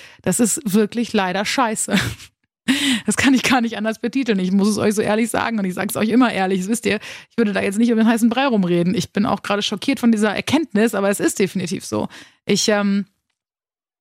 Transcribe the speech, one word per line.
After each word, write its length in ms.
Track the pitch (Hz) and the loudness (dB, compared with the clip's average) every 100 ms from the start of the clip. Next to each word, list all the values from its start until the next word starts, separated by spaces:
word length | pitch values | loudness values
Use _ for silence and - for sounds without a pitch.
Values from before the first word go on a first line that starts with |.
| - - | -20 -8
Das 180 | - 185 | -2 0
ist 220 | 240 - 196 | 0 0 0
wirklich 400 | 208 208 226 226 | 2 2 -2 -2
leider 300 | 208 185 190 | -2 -2 -2
scheiße. 500 | 202 - 233 220 - 196 | -2 0 0 -2 -2 -2
<laughs> 60 | 117 - - _ _ _ - 277 285 233 - | -2 -8 -18 _ _ _ -2 0 0 -2 -2
Das 100 | - | 0
kann 160 | 269 | 2
ich 100 | 254 | 2
gar 200 | - 254 | 2 0
nicht 160 | 233 208 | 0 -4
anders 200 | 220 214 | -6 -4
betiteln. 400 | 240 269 247 196 | -4 -2 0 0
Ich 140 | 185 | 2
muss 160 | 196 202 | 2 2
es 80 | 208 | 2
euch 180 | 208 | 0
so 60 | 208 | 0
ehrlich 300 | 202 214 233 | 0 0 0
sagen 280 | - 233 226 | -2 -2 -2
und 60 | |
ich 80 | 190 | -4
sag's 240 | 180 147 - | -4 -4 -2
euch 140 | 214 | 2
immer 200 | 226 240 | 2 2
ehrlich. 300 | 190 190 185 | 2 0 -2
Das 80 | 185 | -2
wisst 160 | 226 | -2
ihr, 160 | 202 208 - - - | -2 -4 -6 -18 -8
ich 80 | - | -2
würde 160 | 214 | 0
da 80 | 190 | 0
jetzt 160 | 202 196 | -2 2
nicht 120 | 233 | 2
um 60 | 226 | 4
den 100 | 220 | 4
heißen 220 | 226 226 | 4 2
Brei 180 | 240 277 | 2 2
rumreden. 480 | 220 175 175 175 | 2 2 2 2
Ich 160 | - - | -2 -2
bin 140 | - | -2
auch 180 | 202 202 | -2 -2
gerade 200 | - 202 | -2 -2
schockiert 360 | - 208 - 269 | -2 -4 -4 0
von 140 | 233 | 2
dieser 240 | 214 214 190 | 2 0 -2
Erkenntnis, 580 | - 294 311 202 226 | -2 -2 0 0 2
aber 140 | 202 196 | 2 0
es 100 | 202 | 0
ist 200 | 330 - | -2 0
definitiv 480 | 190 190 180 - - | -2 -2 -4 -6 -6
so. 220 | 107 - - - _ | -6 -6 -10 -20 _
Ich, 240 | - 208 - | -2 0 2
ähm, 380 | 208 202 202 190 _ _ _ _ _ _ _ _ _ | 2 2 0 -4 _ _ _ _ _ _ _ _ _